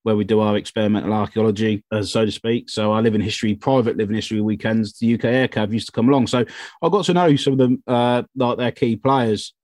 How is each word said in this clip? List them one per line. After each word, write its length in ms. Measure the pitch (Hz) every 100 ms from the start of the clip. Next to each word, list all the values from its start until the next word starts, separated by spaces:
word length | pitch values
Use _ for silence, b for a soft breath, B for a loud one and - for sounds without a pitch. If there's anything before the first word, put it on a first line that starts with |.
where 140 | 113 107
we 80 |
do 160 | 101 107
our 160 | 107 104
experimental 560 | - - 104 104 98
archaeology, 720 | 107 101 110 110 101 110 104 -
uh, 100 | 107
so 220 | 98 117
to 80 | 110
speak. 360 | - 117 120 -
So 220 | - 107
our 100 | 107
living 200 | 113 107
history, 340 | 98 - 110
private 420 | 101 - 135 113 95
living 200 | 104 110
history 240 | - 110
weekends, 580 | 107 104 113 110 107 -
the 80 | 117
U 120 | 117
K 100 | 117
Air 180 | 127 123
Cav 260 | - 107
used 140 | 110 -
to 60 |
come 160 | - 117
along. 180 | 139 110
So 180 | 127 113 B B B
I 60 | 165
got 160 | 196
to 100 | 180
know 220 | 180 175 143
some 160 | -
of 80 | 131
them, 200 | 127 127 -
uh, 380 | 120 120 123 117
like, 240 | 131 120 113
their 140 | 123
key 240 | - 123 113
players. 580 | 131 135 113 104 - -